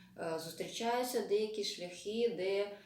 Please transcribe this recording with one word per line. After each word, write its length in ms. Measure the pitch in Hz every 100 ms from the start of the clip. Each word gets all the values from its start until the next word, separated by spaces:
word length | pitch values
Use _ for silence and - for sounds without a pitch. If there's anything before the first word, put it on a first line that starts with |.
| - -
Е, 200 | 170 160
зустрічаються 880 | 165 - 175 - 233 240 254 233 190
деякі 360 | 208 214 214
шляхи, 680 | 202 - 175 180 202 226 233 170
де, 420 | 190 196 202 202